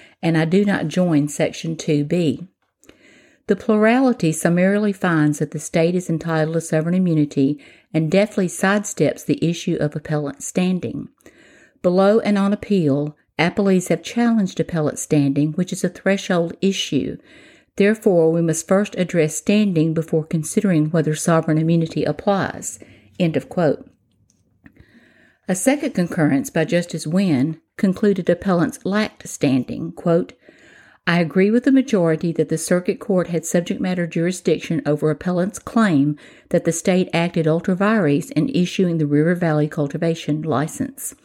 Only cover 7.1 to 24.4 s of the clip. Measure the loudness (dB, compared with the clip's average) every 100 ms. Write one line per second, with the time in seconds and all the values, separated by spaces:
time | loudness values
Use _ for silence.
7.1 | 2 0 2 0 0 -10 -20 _ -2 2
8.1 | 2 2 0 -2 0 0 0 -2 -2 -2
9.1 | 0 -4 -2 -2 -2 -4 -2 -2 -4 -6
10.1 | -4 -4 -8 -6 -2 -2 -2 -6 -10 -14
11.1 | _ -20 -20 -20 -20 _ _ 0 4 4
12.1 | 4 2 2 0 -2 0 2 2 2 -2
13.1 | -8 _ -2 -2 0 2 2 2 -2 -2
14.1 | 0 2 2 0 -2 -4 -2 -2 -4 0
15.1 | 2 2 2 0 -2 -4 -4 -4 -2 -2
16.1 | -2 0 0 0 -2 -2 -2 -2 -2 -4
17.1 | -8 -16 -20 -20 _ _ 0 2 2 2
18.1 | 4 4 4 0 -2 0 0 0 -4 -2
19.1 | 0 0 0 0 2 2 2 0 0 -2
20.1 | -2 -2 -4 -2 -2 2 2 2 0 0
21.1 | -2 0 2 2 0 2 2 0 -2 -2
22.1 | -2 0 0 -2 -6 -12 -14 -18 -20 _
23.1 | -2 -2 0 -4 0 0 0 -6 _ _
24.1 | _ _ _